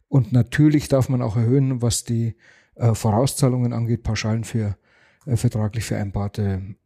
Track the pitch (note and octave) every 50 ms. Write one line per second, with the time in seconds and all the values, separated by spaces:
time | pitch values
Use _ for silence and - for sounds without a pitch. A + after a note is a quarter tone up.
0 | _ - - C#3 A2+ - B2 B2 A2+ - - - D3+ D#3 D3+ D3 - - C#3 C3
1 | A#2+ - C3 B2 B2 A#2 F#2 A#2 A2+ A2+ C3 C#3+ C3+ C3 C3 A#2 A#2+ A#2 - -
2 | - - A#2 A#2 A#2 A2+ - _ _ _ _ _ _ _ _ - A#2+ A#2 G#2+ -
3 | - A2+ G2+ A2+ C3+ C#3 - - C#3+ B2+ B2 B2+ B2 A#2+ A#2+ A#2 A#2 A2+ A#2 A2
4 | - A2+ G#2+ - - G#2+ G#2+ A#2 A2+ - - A2+ G#2+ G2+ F#2+ - _ _ _ _
5 | _ _ _ _ - C#3+ B2 - - A#2+ - A2 G#2+ G#2 - A2 - - - G#2
6 | G#2 G2 G2 G#2 G2+ G2+ - - G#2 G2 F#2+ F#2+ G2 F#2+ F#2+ - _